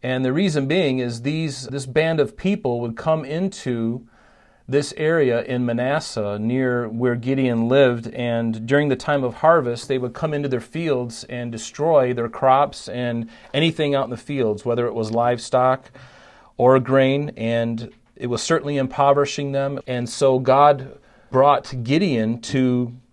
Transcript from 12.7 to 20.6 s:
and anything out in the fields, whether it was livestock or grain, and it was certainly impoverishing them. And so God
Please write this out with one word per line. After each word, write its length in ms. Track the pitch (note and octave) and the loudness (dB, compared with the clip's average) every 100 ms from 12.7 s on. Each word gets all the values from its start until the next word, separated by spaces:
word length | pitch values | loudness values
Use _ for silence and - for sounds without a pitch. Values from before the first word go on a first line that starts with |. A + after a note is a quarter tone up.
| - - | -2 -10
and 420 | B2 B2 A#2 A2+ - - | -6 -4 -4 -6 -12 -6
anything 400 | C3+ E3 D#3+ D3+ | 0 0 0 0
out 120 | C#3 B2 | 0 -2
in 40 | |
the 60 | A#2+ | -8
fields, 480 | - C#3+ A2+ G#2 | -8 -2 -2 -2
whether 240 | B2 A#2+ A#2+ | -2 -2 -2
it 60 | |
was 180 | A2+ A2 | -2 -2
livestock 800 | A2+ A#2+ B2 - B2+ B2+ C3 - - - - - - - - | 0 0 0 -2 0 2 0 -6 -20 -20 -20 -20 -20 -20 2
or 240 | B2 C3+ | 6 6
grain, 540 | A#2+ C3+ C3 C#3 D3 - | 4 4 4 2 -4 -6
and 560 | A2+ A#2 A#2 A2+ A2+ _ _ - | -2 -2 -2 -4 -10 _ _ -10
it 120 | B2 | -6
was 140 | A#2 | -4
certainly 360 | - E3 C#3+ C#3+ | 0 0 0 -2
impoverishing 720 | C3 - C#3 C#3+ C#3 - C#3+ | -2 2 4 4 2 -2 -4
them. 300 | C#3 C#3 C#3 - | -2 -4 -6 -6
And 220 | B2 A#2+ | -6 -6
so 320 | - C#3 C3 | 0 2 4
God 580 | C3 C3 | 4 6